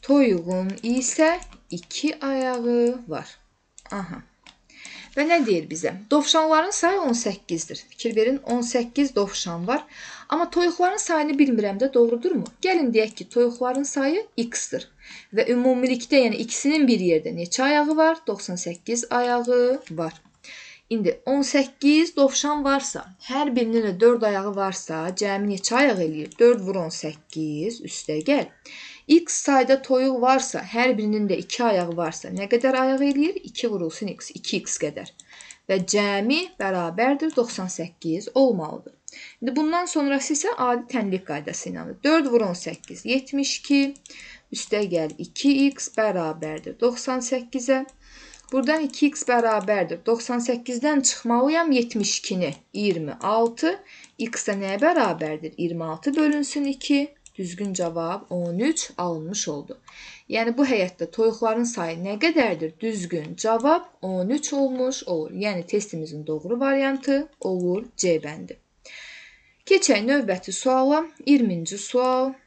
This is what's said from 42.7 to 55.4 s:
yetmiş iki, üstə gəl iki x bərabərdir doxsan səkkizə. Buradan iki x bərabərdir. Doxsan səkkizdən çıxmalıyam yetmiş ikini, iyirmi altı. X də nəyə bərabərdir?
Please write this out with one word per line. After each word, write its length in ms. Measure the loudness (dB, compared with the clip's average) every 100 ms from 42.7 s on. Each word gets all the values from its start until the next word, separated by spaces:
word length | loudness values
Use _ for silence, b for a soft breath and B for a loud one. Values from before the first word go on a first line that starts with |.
| -12 -16 -14 -2
yetmiş 480 | -2 -2 -4 -4 -4
iki, 220 | 2 2 2 -4 -20 B B B B
üstə 320 | -12 -4 -2 0
gəl 240 | 0 -2 -6
iki 360 | -14 0 2 4
x 280 | 4 2 -8 -2
bərabərdir 840 | 0 0 -2 -4 -8 -10 -12 0
doxsan 440 | 0 0 -4 -4
səkkizə. 580 | -2 -4 -4 -8 0 0 0 _ B B B B B
Buradan 320 | -2 2 0
iki 240 | -2 0 0
x 160 | 0
bərabərdir. 800 | 0 2 4 0 0 0 0 -4
Doxsan 380 | -2 -2 -2 -4
səkkizdən 560 | -2 -4 -4 -2 2 2 2
çıxmalıyam 640 | -2 0 2 4 2 2
yetmiş 460 | 2 2 -2 -2 -4
ikini, 320 | -4 -4 -4 -6 _
iyirmi 420 | -4 0 0 -4 -6
altı. 580 | -2 2 0 0 -2 -2 B B B _
X 300 | -8 -6 -4
də 80 | -4
nəyə 180 | -4 0
bərabərdir? 760 | 2 4 2 0 -4 -6